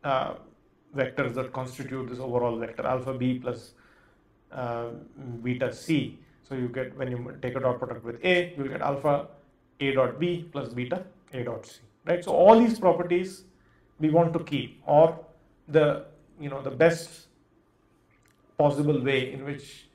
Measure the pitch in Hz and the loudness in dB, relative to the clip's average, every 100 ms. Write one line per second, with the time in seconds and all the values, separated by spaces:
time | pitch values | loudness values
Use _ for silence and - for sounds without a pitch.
0 | 147 135 131 - - _ _ _ _ 139 | 0 -2 -2 -8 -16 _ _ _ _ -4
1 | 127 - 127 120 131 131 127 - 139 135 | -4 -2 -4 -4 -8 -8 -10 -10 -10 -8
2 | 127 123 131 120 120 113 113 - - 127 | -8 -10 -4 -2 0 -2 -8 -6 -4 -2
3 | 123 135 123 127 127 117 - _ _ _ | -4 -2 -2 -2 -4 -8 -12 _ _ _
4 | _ _ _ _ _ - 123 117 120 117 | _ _ _ _ _ -10 -6 -6 -8 -12
5 | - - 135 117 117 123 127 - - 156 | -18 -18 -14 -8 -4 -2 -2 -4 0 0
6 | 113 - - _ _ 135 123 123 127 - | 0 -10 -20 _ _ -6 -6 -6 -8 -6
7 | 131 123 127 131 127 127 127 123 123 117 | -6 -6 -8 -8 -6 -2 -2 -2 -6 -8
8 | 117 120 180 180 175 147 135 135 143 143 | -10 -6 0 2 0 -6 -8 -4 -4 -2
9 | 151 143 - - _ _ _ _ 139 135 | 0 0 -2 -16 _ _ _ _ -2 2
10 | 123 - 175 170 - 143 120 123 123 180 | 0 2 -2 -2 -6 -8 -8 -6 -4 -4
11 | 190 - _ 131 117 110 - - - _ | -8 -20 _ -8 -6 -8 -12 -20 -20 _
12 | - 175 185 156 180 226 233 - 185 170 | -2 -2 0 6 10 10 8 4 2 2
13 | 170 175 185 - - _ _ _ _ _ | 2 0 -2 -10 -20 _ _ _ _ _
14 | 156 156 165 165 156 143 120 - - 147 | 2 4 4 0 -4 -6 -6 -12 2 6
15 | 160 - - - _ _ - 151 147 135 | 6 4 -14 -20 _ _ 0 2 4 0
16 | - - _ - 143 139 135 131 165 165 | -6 -20 _ -14 -12 -8 -10 4 4 4
17 | - - - _ _ _ _ _ _ _ | -6 -18 -20 _ _ _ _ _ _ _
18 | _ _ _ _ _ _ 147 139 147 143 | _ _ _ _ _ _ 2 2 0 0
19 | 127 135 127 123 139 143 - - - | 2 0 -2 -8 -10 -12 -14 -20 -20